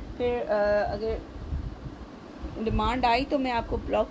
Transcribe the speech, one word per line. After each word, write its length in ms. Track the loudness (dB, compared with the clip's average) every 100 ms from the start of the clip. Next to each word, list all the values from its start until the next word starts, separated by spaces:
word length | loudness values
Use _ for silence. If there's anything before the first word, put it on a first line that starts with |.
| -8 -2
फिर, 200 | 0 0
अ, 540 | 2 2 4 4 2
अगर 280 | 0 -2 -4 -6 -10 -6 -4 -4 -8 -12 -12 -14 -16 -16 -10 -8 -4
demand 440 | 0 2 2 4
आई 200 | 4 4
तो 140 | 4 2
मैं 120 | 2
आपको 240 | 0 0 -2
block 300 | 0 2 2